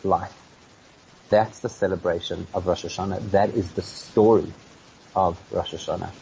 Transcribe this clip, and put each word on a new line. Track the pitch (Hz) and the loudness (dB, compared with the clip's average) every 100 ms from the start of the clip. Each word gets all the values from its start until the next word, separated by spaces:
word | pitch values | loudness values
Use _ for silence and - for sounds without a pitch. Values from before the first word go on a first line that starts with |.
life. | 98 90 - - - - - - - - - - - | 0 -2 -2 -14 -20 -20 -20 -20 -20 -20 -20 -20 2
That's | 104 110 - | 4 4 -2
the | 120 | -8
celebration | - 95 92 87 85 - 87 87 | -2 -2 0 0 -2 -4 -8 -6
of | 95 90 | -4 -2
Rosh | 85 82 | -2 -2
Hashanah. | - 95 95 107 | -6 -4 -4 0
That | 98 104 | 2 2
is | 113 90 | 0 -4
the | - | -6
story | - - - - 107 110 - - - - - - - - | -8 -12 -4 4 6 6 2 -10 -20 -20 -20 -20 -8 0
of | 98 98 - | 0 -2 -6
Rosh | 90 90 | -6 -6
Hashanah. | - - 82 90 - | -8 -8 -8 -8 -12